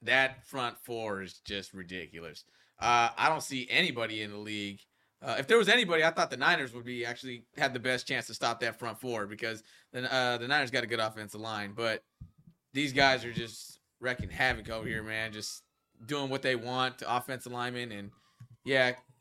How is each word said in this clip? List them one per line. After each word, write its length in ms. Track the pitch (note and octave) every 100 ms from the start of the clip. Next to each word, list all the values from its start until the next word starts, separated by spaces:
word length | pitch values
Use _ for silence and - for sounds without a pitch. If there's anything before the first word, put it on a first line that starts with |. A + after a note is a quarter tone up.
that 440 | A2 C3 C3 - -
front 300 | C#3 B2 A#2
four 440 | - A#2 A2 G2
is 180 | F#2 -
just 300 | - G2+ F#2+
ridiculous. 680 | F#2+ F2 F2+ D#2+ E2 E2 D2 - _ _ _
Uh, 300 | A2 A#2+ A#2 -
I 120 | B2+
don't 140 | D#3+
see 240 | - C3+ A#2+
anybody 520 | B2 F3 A#2+ A2+ A2
in 80 | G#2
the 80 | G#2
league. 420 | G#2+ G#2+ G2+ G2 - _ _ _
Uh, 160 | - A2
if 100 | C3+
there 100 | A#3
was 100 | G3
anybody, 360 | A#3 G#3+ E3
I 60 | D#3+
thought 200 | G3 E3
the 60 | B2
Niners 360 | C#3+ E3+ C3
would 100 | A#2+
be 200 | A#2 B2
actually 400 | A#2 A#2+ C3 A#2+ - -
had 160 | C#3
the 80 | B2
best 260 | B2+ B2+ -
chance 220 | C3 -
to 60 |
stop 260 | A2+ B2 A2+
that 180 | A#2 A2
front 220 | A#2+ A2
four 260 | B2+ A#2 G2+
because 380 | G#2 A2+ A2 - - _
the, 200 | B2+ B2+
uh, 260 | C3 B2 A#2+
the 80 | A#2+
Niners 240 | D3 C3
got 140 | B2
a 20 | A#2
good 140 | A2+
offensive 400 | A2 A2 G#2 G#2
line, 320 | A2 G#2+ G2+
but 300 | G2+ A2+ A2 - _ - _ - _ _
these 200 | C3+ C#3+
guys 320 | C3 C#3 C3
are 80 | A#2+
just 480 | A2+ A#2 A2 - - _ _
wrecking 300 | B2 B2 F2+
havoc 400 | - C3 A#2 G#2+
over 160 | A2+ A2
here, 160 | A2
man. 300 | G#2+ A2 A2
Just 320 | G#2+ G#2 - - _ _ _ A2+
doing 240 | C#3+ C#3
what 120 | C3+
they 120 | C#3
want 440 | B2+ A#2 B2+ B2+ B2
to 180 | - B2
offensive 340 | A#2+ B2+ -
linemen, 400 | B2 A#2+ B2 B2
and 200 | G#2 G2+ - _ _ - -
yeah, 280 | - C3+ B2+ B2 - _